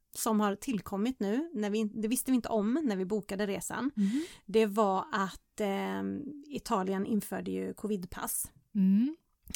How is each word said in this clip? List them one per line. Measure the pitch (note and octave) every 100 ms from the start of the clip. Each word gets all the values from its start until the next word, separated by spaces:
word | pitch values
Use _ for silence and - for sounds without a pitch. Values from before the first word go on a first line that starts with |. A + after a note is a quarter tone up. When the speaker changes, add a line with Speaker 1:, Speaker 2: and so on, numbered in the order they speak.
| _
Speaker 1:
som | - A#3+ G#3+
har | G#3
tillkommit | G3+ - G3+ - G3 A#3 C4
nu, | G3 A#3 E4+
när | C4 G#3
vi, | G#3+
det | G#3+ A3 G#3+
visste | B3+ -
vi |
inte | B3+ -
om | A3 G#3 C#4
när | C#4+ F#3+
vi |
bokade | F#3 G#3+ - G3 G3+
resan, | F#3 - - C4+ G#3+
Speaker 2:
Mhm. | G3 C4+ F4 - -
Speaker 1:
det | A3 A3
var | G3+ G3+ F#3+ D#4
att, | G#3+ F#3+ - _ -
ehm, | G3+ G3 F#3+ F#3+ G3 - - D4 C#4+
Italien | C#4 - G#3+ F#3+ F#3+ G3+
införde | G#3 - F#3+ F3+
ju | F#3 F#3+
covidpass. | - G3+ G#3 F3 - A3+ - - - _
Speaker 2:
Mm. | G#3 F#3+ G3 C4 D#4+ _ _ -